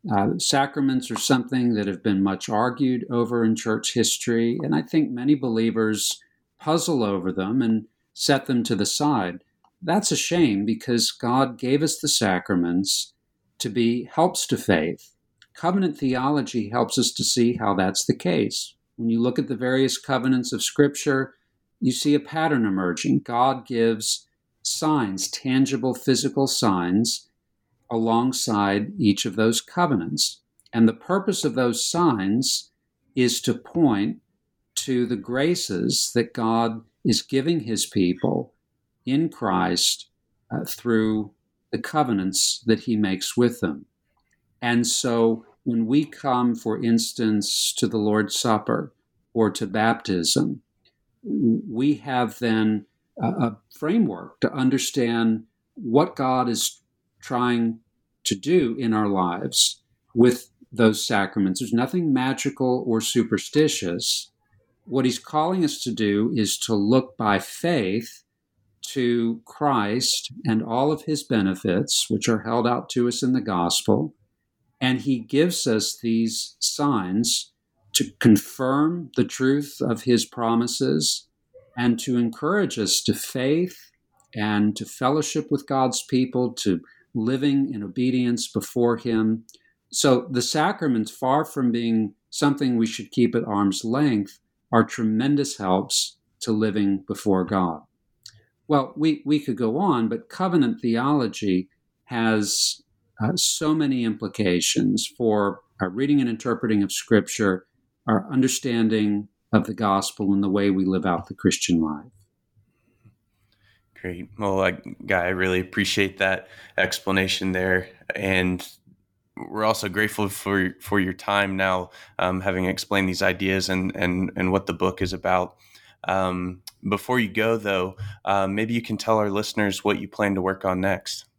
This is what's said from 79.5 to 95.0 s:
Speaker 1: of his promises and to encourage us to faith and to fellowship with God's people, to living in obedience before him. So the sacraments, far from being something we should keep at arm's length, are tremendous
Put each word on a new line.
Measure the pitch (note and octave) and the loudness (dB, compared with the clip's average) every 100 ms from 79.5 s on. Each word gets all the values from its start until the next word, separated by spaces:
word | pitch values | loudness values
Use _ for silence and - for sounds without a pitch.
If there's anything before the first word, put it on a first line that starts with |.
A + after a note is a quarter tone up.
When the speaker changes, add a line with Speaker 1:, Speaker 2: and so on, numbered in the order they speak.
| C#3 C#3+ - | 2 -2 -6
Speaker 1:
of | - A2+ | -4 -4
his | - A#2+ - | 2 0 0
promises | - A#2 A#2 A#2+ - C3+ D3+ D3 - _ _ _ - _ - | -4 0 0 0 -2 0 0 0 -4 _ _ _ -20 _ -2
and | A#2+ A#2 | 0 0
to | - B2 | 0 0
encourage | A#2 A#2 D3 G3+ F#3 - | 0 -2 -2 0 0 -2
us | G#2 - | 0 0
to | - | 0
faith | - - C3 C3 D#3 F3+ - - _ _ _ _ - | -2 -4 -4 0 0 -2 -6 -20 _ _ _ _ -4
and | G#2+ G#2 G#2+ G#2 | 0 2 2 0
to | G#2+ | -10
fellowship | - B2+ D3+ D3+ D#3 D3 | -2 0 0 0 -4 -2
with | C#3+ - | -4 -2
God's | C3+ B2+ A#2+ | 0 0 0
people, | - B2+ B2+ B2+ B2 - | -2 0 0 0 -2 -2
to | - F2 - _ _ A#2+ | -2 -2 -4 _ _ -4
living | A2 C3 C#3+ C#3 C#3 | -2 0 2 2 0
in | A#2 | -4
obedience | G2+ F#2 B2+ B2+ B2 A#2+ - | -8 -2 0 2 0 -2 -2
before | - - - A#2+ A#2 | -4 -4 0 2 2
him. | A#2+ A2 A2 A2+ - - _ _ _ | 0 0 2 0 -6 -20 _ _ _
So | - D3 B2 - | 0 4 4 2
the | B2+ | -4
sacraments, | A#2+ D#3 D#3+ G3+ D#3 A#2 G#2+ | -2 0 0 0 0 0 -2
far | - C3 C#3+ D#3 | -4 0 2 0
from | - B2 | -2 0
being | A#2 A#2 A2+ G#2 - _ | 0 0 0 0 -6 _
something | - D3 C#3+ C3+ A#2+ | -2 0 2 0 2
we | A2+ | 0
should | - G#2+ | -2 -8
keep | - A#2 | 0 2
at | A#2 A2 | 2 -2
arm's | G2+ G2+ F#2 A2+ | 0 0 0 -4
length, | B2 D3 A2 G2+ - _ _ _ | 0 2 0 -2 -10 _ _ _
are | A#2 | 2
tremendous | A2 - | 2 0